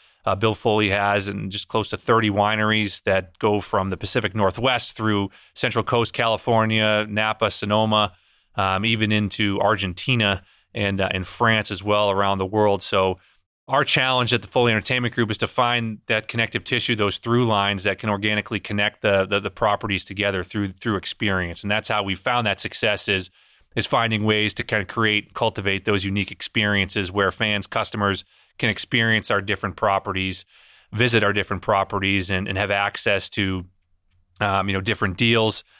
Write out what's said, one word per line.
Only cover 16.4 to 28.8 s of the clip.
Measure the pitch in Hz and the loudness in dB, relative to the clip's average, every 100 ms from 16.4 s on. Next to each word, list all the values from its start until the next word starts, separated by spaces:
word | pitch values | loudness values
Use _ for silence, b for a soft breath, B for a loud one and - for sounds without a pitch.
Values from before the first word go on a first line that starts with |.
| 110 107 | -2 -4
tissue, | - 120 - 110 | -2 -2 0 0
those | 101 - | 0 0
through | 117 120 120 | 0 2 4
lines | 104 101 98 | 2 2 0
that | 101 95 | -2 -2
can | 110 | -2
organically | 101 107 107 - 104 | -2 0 -2 -2 -6
connect | - 104 104 - | -4 -2 -2 0
the, | 107 98 95 | 2 2 2
the, | 101 | -2
the | 101 | -2
properties | - 107 101 107 95 - | 0 0 0 -2 -4 -4
together | 98 101 95 | -4 -2 -2
through, | 85 107 98 | -4 -4 -4
through | 92 117 98 | -4 -4 -4
experience. | - - 107 95 85 85 | -4 -4 -2 -2 -4 -8
And | 104 | -4
that's | 107 107 | -2 -2
how | 107 | -2
we | 98 92 | -2 -4
found | 131 123 110 | -2 0 0
that | 95 | -2
success | 98 - 113 101 - | -4 -2 0 0 0
is, | 95 90 b b b b 113 | -2 -2 b b b b -6
is | - | 0
finding | 131 113 110 | 0 0 0
ways | 107 107 110 - | 0 0 0 -4
to | |
kind | - 107 | -4 -4
of | 92 | -2
create, | 117 110 104 - | 0 0 0 -4
cultivate | - 113 - 98 95 107 | -2 -2 -2 -2 -2 0
those | 101 98 | 0 0
unique | 101 95 | -2 -4
experiences | - - 113 104 101 92 107 90 | -6 -4 0 2 2 0 -2 -2
where | 101 95 | 0 0
fans, | - 107 104 - | 0 -2 -2 -2
customers | 117 104 107 101 95 - b b - | -4 -4 0 0 0 -6 b b -4
can | 113 | -2
experience | 104 | -2